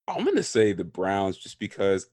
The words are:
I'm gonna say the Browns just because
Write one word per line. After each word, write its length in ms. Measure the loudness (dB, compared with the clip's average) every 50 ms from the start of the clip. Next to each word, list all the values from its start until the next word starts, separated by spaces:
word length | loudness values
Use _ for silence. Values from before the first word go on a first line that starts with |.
| _
I'm 180 | -8 -6 -4 -2
gonna 180 | 0 0 0
say 300 | 0 2 2 4 4 4 2
the 100 | -2 -6
Browns 540 | -8 -6 -4 -2 0 0 0 0 -2 -4 -6
just 200 | -12 -18 -12 -10
because 480 | -10 -8 -4 0 2 2 2 0 -2 -6